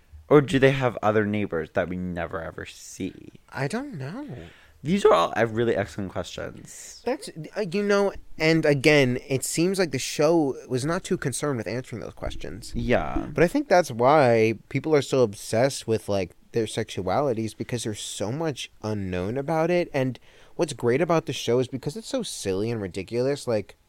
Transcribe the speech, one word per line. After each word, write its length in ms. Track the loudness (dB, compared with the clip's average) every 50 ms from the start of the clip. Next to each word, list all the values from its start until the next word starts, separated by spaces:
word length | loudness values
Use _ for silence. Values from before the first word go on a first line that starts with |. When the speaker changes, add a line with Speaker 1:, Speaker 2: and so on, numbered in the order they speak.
| _ _ -20 -20 0 _
Speaker 1:
Or 140 | 6 6
do 180 | 6 6 2 4
they 120 | 6 6
have 260 | 4 4 0 0 -2 0
other 240 | 0 2 4 4 2
neighbors 440 | 2 0 -2 -2 -2 -4 -4 -6 -2 _
that 140 | -2 -2 -2
we 80 | -4
never 460 | -6 -6 -6 -4 -6 -6 -6 -6 -8
ever 240 | -8 -8 -10 -12 -14
see? 640 | -14 -14 -18 -20 -20 -10 -8 -8 -8 -8 -12 -18 -20 -20 -20 _ _
Speaker 2:
I 160 | -6 -6 -4 -4
don't 260 | -4 -6 -8 -8 -10 -10
know. 300 | -10 -10 -10 -12 -12 -12 -12 -14 -14 -16 -20 -20 -20 _ _ _
Speaker 1:
These 220 | -2 0 0 4 6
are 100 | 6 6
all, 200 | 6 4 2 2
uh, 100 | 2 0
really 300 | 2 2 0 2 2 2
excellent 360 | 0 0 -2 -4 -8 -8 -6 -6
questions. 880 | -6 -8 -8 -8 -10 -10 -10 -10 -14 -18 -18 -18 -18 -18 -18 -20 -8 -6
Speaker 2:
That's, 260 | -6 -6 -4 -6 -12 -12 -12 -14 -10 -6 -6
uh, 80 | -6 -2
you 140 | -2 -2 0
know, 300 | 2 2 4 2 2 0 -4 -12 -14 -6 0
and 280 | 2 4 4 4 4
again, 520 | 4 2 6 6 6 8 8 6 4 2 -2 -2 -2
it 160 | -2 -2 -2
seems 340 | -4 -2 0 0 0 2 0
like 140 | -2 -2
the 80 | -2 -6
show 560 | -6 -6 -2 0 2 4 4 4 2 2 -2 -6 -6 -4
was 160 | -4 -2 -2
not 180 | -2 -4 -4 -2
too 140 | -2 -4 -2
concerned 400 | -2 -4 -4 -2 -2 -2 -2 -2
with 100 | -4 -4
answering 340 | -6 -6 -6 -8 -10 -10
those 120 | -10 -12 -12
questions. 580 | -8 -8 -8 -6 -6 -8 -10 -10 -12 -14 -8 -6
Speaker 1:
Yeah. 540 | -6 0 2 2 2 2 0 -2 -4 -6 -4 2
Speaker 2:
But 100 | 2 2
I 40 | 4
think 200 | 2 -2 0 4
that's 240 | 4 4 4 2
why 640 | 0 2 4 6 6 6 6 6 6 6 4 4 2 -2 -8 _
people 260 | -6 -4 0 2 2
are 60 | 2
so 200 | 2 2 4 4 4
obsessed 640 | 2 2 -6 -8 -2 0 2 2 2 0 -2 -2
with, 220 | -2 -2 -2 0 -2
like, 240 | -2 -2 -2 -4 -8 _ _ _ -2
their 120 | -2 -2
sexualities, 920 | -2 -4 -6 -6 -6 -6 -6 -2 0 0 0 2 0 0 -2 -4 -6 -6 -8
because 260 | -8 -6 -6 -6 -4
there's 160 | -6 -8 -8
so 320 | -10 -12 -8 -6 -4 -4
much 400 | -4 -4 -4 -4 -4 -6 -10 -14 _ -10
unknown 560 | -6 -4 -4 -4 -4 -4 -4 -4 -4 -4 -4 -6
about 320 | -4 -2 -2 0 0 2
it. 200 | 0 0 0 -2 -2
And 240 | -2 -2 -2 -4 -8 -14 -20 _ -20 -20 -18 -4
what's 160 | -4 -4 -4 -4
great 280 | -2 0 2 2 2
about 240 | 2 2 2 0 0
the 80 | -2 -8
show 260 | -6 -2 0 0 0
is 80 | 0 -2
because 300 | -4 -8 -8 -8 -8 -8
it's 100 | -10 -6
so 160 | -6 -6 -6
silly 480 | -6 -10 -8 -4 -2 -2 -2 -2 -2
and 100 | -4 -4
ridiculous, 680 | -6 -6 -6 -8 -8 -4 -2 -2 0 0 -2 -2 -2 -2
like, 260 | -2 -2 -2 -4 -14 _ _